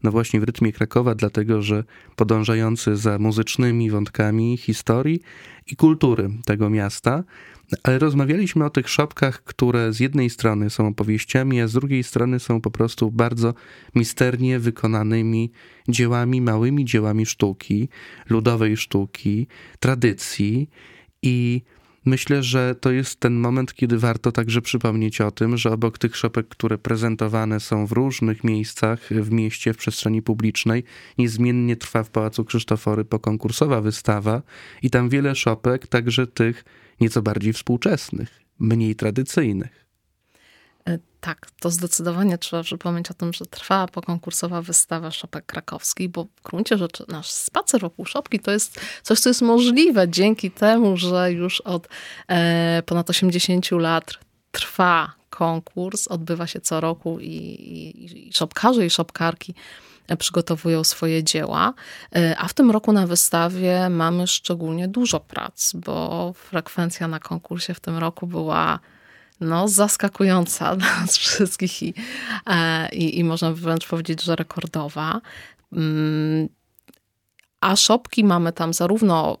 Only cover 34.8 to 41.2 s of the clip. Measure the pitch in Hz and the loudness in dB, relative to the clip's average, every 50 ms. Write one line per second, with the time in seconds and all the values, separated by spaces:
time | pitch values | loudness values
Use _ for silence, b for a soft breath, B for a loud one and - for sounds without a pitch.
34.8 | B 127 117 123 123 123 127 139 139 143 135 - - 120 110 110 _ 127 127 131 | B 0 2 2 2 2 2 2 2 0 0 0 0 0 0 2 _ 0 0 0
35.8 | - - - 123 117 120 117 123 127 120 _ - 117 113 117 - - b b b | -2 -2 -2 0 0 2 0 0 0 -2 _ 0 0 0 0 -4 -10 b b b
36.8 | b b b b 120 113 - 123 107 110 104 107 98 110 113 - - - 123 123 | b b b b 0 2 2 2 0 0 -2 0 0 -2 -2 -2 -2 -2 -2 0
37.8 | - - 202 143 - - - - 113 - _ _ _ _ _ _ - 110 113 117 | 2 0 0 0 -4 -8 -8 -8 -8 -10 _ _ _ _ _ _ 0 2 2 2
38.8 | 113 110 110 110 - 107 104 123 131 135 - - 156 117 101 95 95 - _ _ | 2 0 0 -2 -2 -2 -2 -2 -4 0 0 0 0 2 0 -2 -4 -8 _ _
39.8 | _ _ _ _ _ _ _ _ b b b b b b b b b b b b | _ _ _ _ _ _ _ _ b b b b b b b b b b b b
40.8 | _ - 175 165 - _ _ _ | _ -6 -6 -6 -6 _ _ _